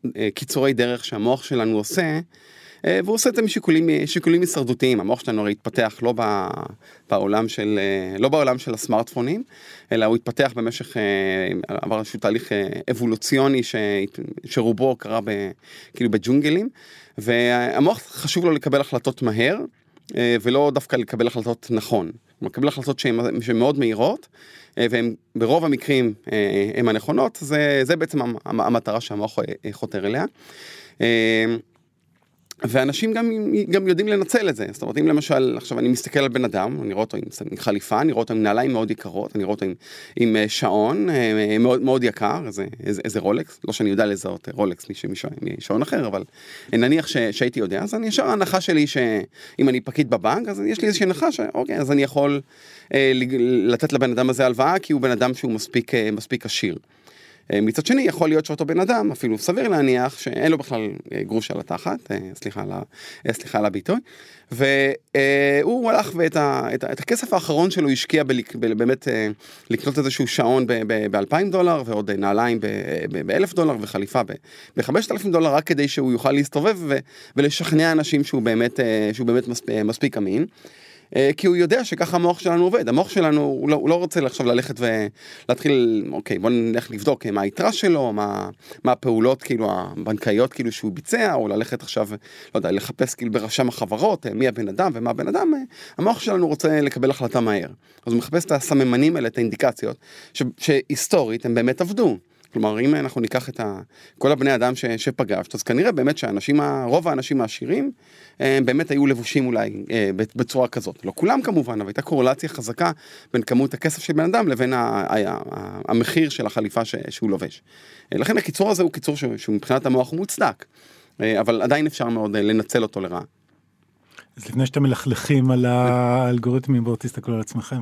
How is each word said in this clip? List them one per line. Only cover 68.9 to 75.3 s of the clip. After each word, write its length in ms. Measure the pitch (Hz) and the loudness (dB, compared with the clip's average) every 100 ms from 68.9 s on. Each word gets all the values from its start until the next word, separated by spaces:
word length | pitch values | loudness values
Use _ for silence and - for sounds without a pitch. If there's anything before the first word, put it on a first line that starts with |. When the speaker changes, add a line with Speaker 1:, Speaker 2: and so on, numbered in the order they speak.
| 131 - | 0 0
Speaker 1:
אה, 200 | 113 107 104 - - - | -2 -2 -4 -14 -20 -4
לקנות 280 | 113 147 135 | -2 0 0
איזשהו 280 | 135 - 123 | -2 -2 -2
שעון 400 | - 120 131 120 | 2 4 4 2
ב-, 60 | 117 107 | 0 0
ב-, 200 | 113 104 | -2 0
באלפיים 400 | 101 98 156 196 | -2 0 0 0
דולר, 320 | 185 175 160 117 | 2 2 2 0
ועוד, 240 | 107 104 | -4 -2
אה, 60 | 98 | -2
נעליים 440 | 101 104 120 117 | 0 2 2 0
ב-, 60 | 104 104 92 80 80 | -2 -4 -4 -4 -4
ב-, 140 | - - | -6 -2
באלף 280 | - 190 | 0 0
דולר, 220 | 170 160 120 | 0 0 0
וחליפה 420 | 104 - 101 127 | -6 -6 -2 -2
ב-, 100 | 104 - - - - - | -2 -8 -16 -20 -10 -6
בחמשת 360 | 120 160 220 | 0 0 0
אלפים 200 | - 196 | -4 0